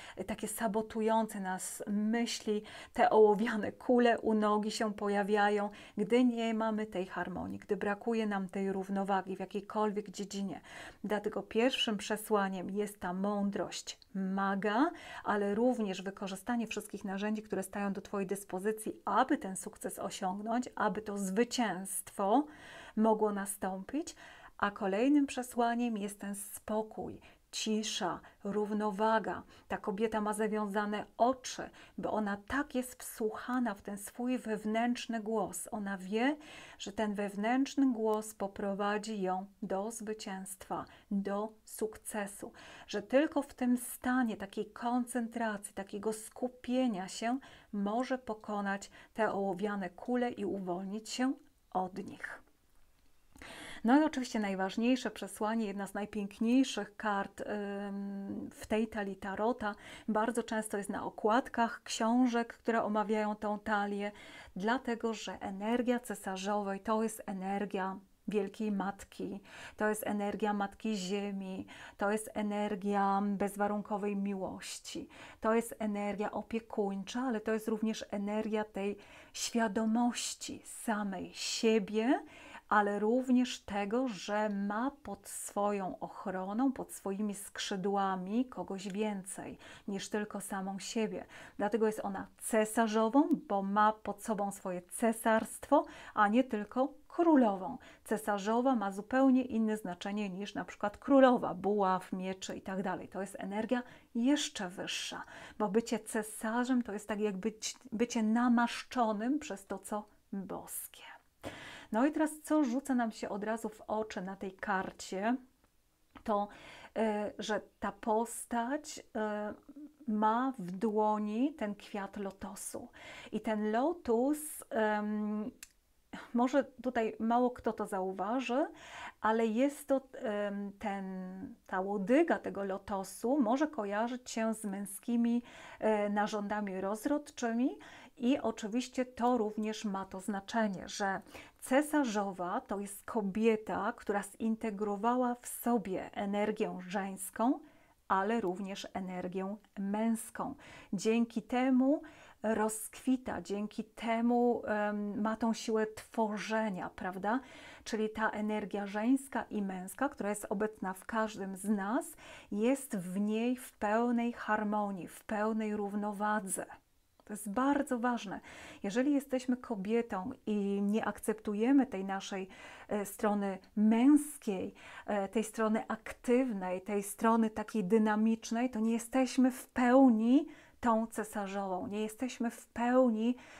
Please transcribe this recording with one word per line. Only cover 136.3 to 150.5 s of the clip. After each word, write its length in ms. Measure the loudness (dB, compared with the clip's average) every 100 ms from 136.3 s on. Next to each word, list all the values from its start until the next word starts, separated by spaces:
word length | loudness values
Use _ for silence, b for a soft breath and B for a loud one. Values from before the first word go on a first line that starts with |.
| -2 -2 -2 -2 -2
rozrodczymi 960 | -2 -2 0 -2 -2 -4 -2 2 0 0 B B B -2
i 220 | 2 2
oczywiście 680 | 0 -4 -4 -4 -4 -4
to 340 | -4 0 2 2
również 460 | 0 -2 -4 -4
ma 200 | -4 -4
to 160 | -6 -8
znaczenie, 680 | -6 -6 -2 0 0 -2 -8
że 320 | -2 -2 -2 -6 B B -12
cesarzowa 1000 | 2 2 4 2 2 0 -2 -2 -2 -4
to 200 | -4 -6
jest 240 | -6 -10
kobieta, 880 | -4 -2 0 4 4 4 0 -2 -2 -4
która 260 | -2 -2
zintegrowała 1120 | -2 -4 -2 -2 -4 -4 -4 0 2 2 2
w 120 | -2 -8
sobie 680 | -4 0 0 0 -4 -4
energię 640 | -4 -2 2 0 0 -2 -4 -4
żeńską, 720 | -4 -4 -6 -8 2 4 4 B B B B 0
ale 320 | 2 4 2
również 480 | 0 -2 -4 -8 -8
energię 640 | -6 -6 -4 -4 -2 -4 -6 _ -6
męską. 760 | -2 2 2 2 -2 -6 -6